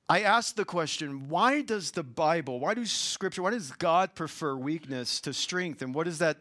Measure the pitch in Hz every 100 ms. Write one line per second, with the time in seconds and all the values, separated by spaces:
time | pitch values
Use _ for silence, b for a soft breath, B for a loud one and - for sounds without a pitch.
0 | - 170 208 226 226 - 196 180 156 -
1 | 151 139 139 165 233 285 277 214 151 -
2 | 139 117 156 170 139 123 151 226 220 -
3 | - - 190 185 185 240 143 - 175 170
4 | 190 - 160 - 156 135 135 160 143 131
5 | 120 - - 131 - 180 180 139 131 135
6 | 165 156 165 151